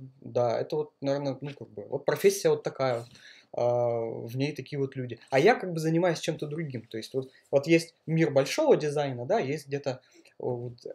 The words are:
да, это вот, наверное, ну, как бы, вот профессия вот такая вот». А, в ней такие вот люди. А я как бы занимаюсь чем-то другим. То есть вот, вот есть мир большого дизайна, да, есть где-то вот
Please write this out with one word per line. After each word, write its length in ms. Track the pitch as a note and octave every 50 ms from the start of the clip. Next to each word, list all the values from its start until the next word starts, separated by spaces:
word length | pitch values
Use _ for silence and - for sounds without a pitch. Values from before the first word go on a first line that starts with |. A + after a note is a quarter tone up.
| C3 C3 _ _
да, 400 | - B2+ A#2 B2 A#2+ A#2 A2+ A#2+
это 160 | - - D#3+
вот, 160 | D3+ D3+ - _ _
наверное, 380 | C#3 C#3 C#3 D3 C#3+ C#3 B2+ B2+
ну, 100 | C#3+ D3 C#3
как 160 | - A2+ -
бы, 140 | G#2+ G#2 G2+
вот 180 | - - C#3+ -
профессия 460 | - D3+ - - G3+ G3+ - - D#3+
вот 120 | D3+ D3+
такая 380 | - C3+ - - C3+ C3 A#2+ A#2
вот». 80 | A#2+ - - - - - - - _ _ -
А, 440 | - A#2+ A#2+ A#2+ A#2+ A#2+ A#2+ A#2 A#2
в 360 | A#2 A2+ - B2 A#2+ A#2 A#2+
ней 160 | C3 C#3 D3+ D3
такие 240 | - B2 - D3+ C#3
вот 180 | C#3 C3+ -
люди. 240 | C3 B2 A#2+ A#2 - - -
А 80 | C3+ C3+
я 140 | D#3+ G#3+ B3+
как 180 | B3+ F#3+ F#3
бы 80 | E3 D#3+
занимаюсь 400 | D#3 D#3+ E3 E3 F#3 F3 D#3 -
чем-то 260 | - F3 D#3 - D3+
другим. 400 | D3 D3 E3 E3+ C#3 B2+ A2+ -
То 120 | _ - A2
есть 160 | - - -
вот, 160 | C3+ C3 C3 _ _ _ -
вот 160 | - C#3 C#3 D#3+
есть 260 | E3 E3 E3 - _ _ _
мир 240 | D3+ D#3+ D#3+ E3 D3
большого 440 | C3+ C3+ C#3+ - - D4+ D#4 C#4+ G3
дизайна, 500 | D3+ D3+ D3 C#3 - C#3+ C3+ C3 D3 D3+
да, 120 | D3 G#3 A#3
есть 280 | D3 B2+ D3+ D#3 - C#3
где-то 320 | C#3+ C#3 - C#3 B2 - _ _ _ - _ - _ _
вот 360 | - B2+ B2 A#2+ A#2+ A#2+ A#2+ - - -